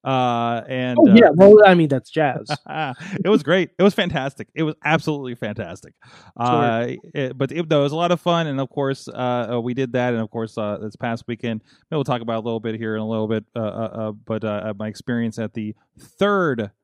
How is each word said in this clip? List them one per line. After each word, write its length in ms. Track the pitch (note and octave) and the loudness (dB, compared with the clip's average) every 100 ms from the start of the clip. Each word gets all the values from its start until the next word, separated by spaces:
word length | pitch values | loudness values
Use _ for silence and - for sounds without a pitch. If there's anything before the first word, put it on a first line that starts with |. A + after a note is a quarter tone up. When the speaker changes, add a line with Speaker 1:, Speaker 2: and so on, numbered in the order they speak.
| C3 | -2
Speaker 1:
Uh, 560 | C3 B2+ A#2 A#2 A#2 A2 | -2 0 -2 -2 -4 -6
and, 280 | C3 B2+ B2+ | -6 -2 4
Speaker 2:
Oh, 140 | C#4+ | 8
Speaker 1:
uh, 40 | G#3+ | 10
Speaker 2:
yeah. 140 | G3 | 8
Well, 240 | D#3+ G3 G#3+ G#3 | 10 10 12 10
I 80 | F3 | 6
mean, 140 | D#3 | 4
that's 200 | C3+ - | 0 -4
jazz. 400 | D#3 C#3+ - G#2+ | -2 -2 -2 -8
Speaker 1:
<laughs> 160 | D3+ - D#3 D3+ B2+ F#3 F#3 F3 | -10 -8 -8 -8 -10 -10 -6 0
it 20 | |
was 160 | G#3+ | 0
great. 280 | C#3 F#3 E3+ - | 2 0 0 2
It 60 | |
was 100 | G3 | 2
fantastic. 540 | G#3 F3 D#3 C#3 - - D3 | 2 -4 -4 -6 -10 -14 -6
It 80 | |
was 120 | D#3 D3+ D3+ | -6 -4 -2
absolutely 500 | D#3+ D#3+ C#3+ B2+ A#2 | 0 -2 -6 -8 -10
fantastic. 580 | A2+ G#2 F2 F2 - _ - - - - | -8 -8 -10 -14 -18 _ -20 -20 -20 -4
Speaker 2:
Sure. 80 | A#2+ | 0
Speaker 1:
Uh, 420 | A#2+ A#2+ A2+ A#2+ - - | 2 2 0 -4 -8 -12
it, 240 | C#3+ C3 C3 | -8 -8 -4
but 140 | C3+ | -6
it, 180 | D3+ D#3+ | -4 0
no, 120 | D3+ | 0
it 20 | |
was 80 | C#3+ | 0
a 60 | D#3 | -2
lot 140 | F3 | -2
of 80 | F3 | -2
fun. 260 | F3 E3+ D#3+ | -2 -2 -2
And 140 | C3+ | -6
of 80 | C3+ | -6
course, 400 | - C3+ C3+ - | -4 -6 -6 -10
uh, 400 | - B2+ B2 A2 A#2+ | -6 -4 -4 -4 -4
uh, 40 | |
we 140 | A#2 | -4
did 180 | B2 C3 | -4 -4
that. 220 | B2 B2 | -2 -2
And 80 | A#2 | -2
of 80 | A2 | -4
course, 260 | A#2 A2+ - | -8 -8 -6
uh, 200 | G#2 G#2 | -6 -6
this 180 | G#2+ - | -10 -8
past 300 | A#2+ A#2 - | -8 -8 -8
weekend, 320 | A#2 A#2+ A2 _ _ _ | -8 -6 -8 _ _ _
maybe 60 | D#3+ | -6
we'll 80 | B2+ | -2
talk 160 | B2 | -4
about 140 | A2+ A2+ | -4 -6
it 80 | |
a 20 | A2+ | -4
little 160 | A2+ | -6
bit 140 | A2+ A2+ | -6 -6
here 200 | A2+ A2 | -6 -6
in 60 | |
a 60 | A2 | -4
little 200 | A2+ G#2+ | -4 -2
bit. 160 | A2 G#2+ | -4 -6
Uh, 60 | A#2+ | -8
uh, 20 | |
uh, 480 | G#2+ G2 A2 - A2 | -6 -6 -8 -8 -10
but, 320 | G#2+ - A2 A2 | -10 -8 -6 -6
uh, 160 | G#2 A2 | -6 -8
uh, 60 | G2+ | -8
my 80 | G#2+ | -10
experience 500 | G#2 - A#2+ A#2 G#2+ | -10 -6 -4 -4 -6
at 160 | A2 | -10
the 220 | A#2 G#2+ G#2+ _ _ | -8 -10 -12 _ _
third 720 | - _ G3+ G3+ E3+ A#2 G#2+ _ | -20 _ 0 2 0 -2 -6 _